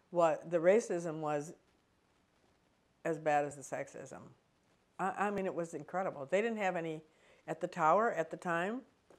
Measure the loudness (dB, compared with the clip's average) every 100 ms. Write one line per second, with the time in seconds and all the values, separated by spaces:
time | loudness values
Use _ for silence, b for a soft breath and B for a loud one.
0 | _ 2 4 4 0 4 6 6 4 -2
1 | -4 -4 -2 -2 -4 -12 _ _ _ _
2 | _ _ _ _ _ _ _ _ _ _
3 | -6 -4 0 0 0 -6 -10 -8 -8 -12
4 | -14 -16 -18 -20 _ _ _ _ _ -6
5 | -4 -2 -2 0 -2 -4 -6 -8 -8 -4
6 | -4 -6 0 0 0 0 0 0 -4 -8
7 | b b b b -10 -6 -6 2 6 6
8 | 4 0 -4 -4 -2 -2 -2 -4 -10 _
9 | _